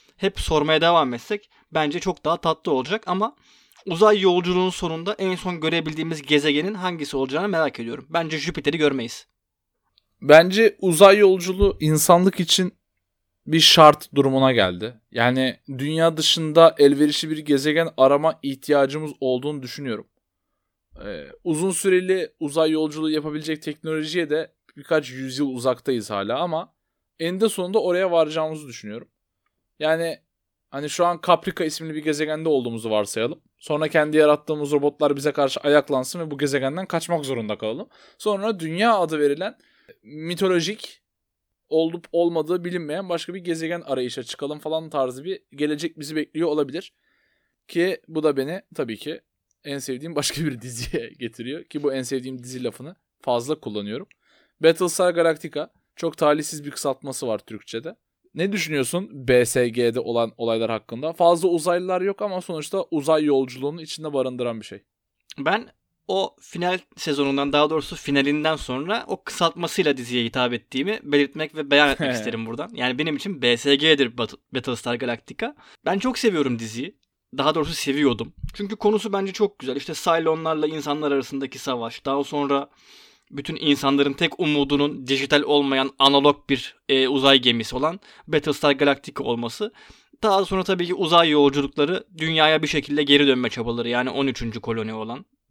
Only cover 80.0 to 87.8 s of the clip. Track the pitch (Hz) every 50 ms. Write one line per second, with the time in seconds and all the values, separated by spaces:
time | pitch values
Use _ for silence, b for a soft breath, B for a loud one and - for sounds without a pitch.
80 | - 180 165 165 160 160 160 160 160 160 160 156 156 151 160 151 139 147 147 151
81 | 151 143 143 139 123 - 143 135 135 131 - 131 - 143 127 120 113 113 - -
82 | - 139 135 143 143 - 156 147 143 139 139 139 143 - b b b b b b
83 | b b b b b b - 139 - - - - - 147 143 135 147 135 139 143
84 | 143 143 135 - 175 165 - - 180 151 147 143 139 139 143 143 143 147 147 -
85 | 131 135 135 135 139 139 151 147 143 - 147 147 143 135 135 135 135 139 - -
86 | 135 139 143 139 139 147 143 - - - 139 123 - - - _ _ - 135 131
87 | 131 131 143 135 131 139 139 135 123 123 117 117 110 - 123 127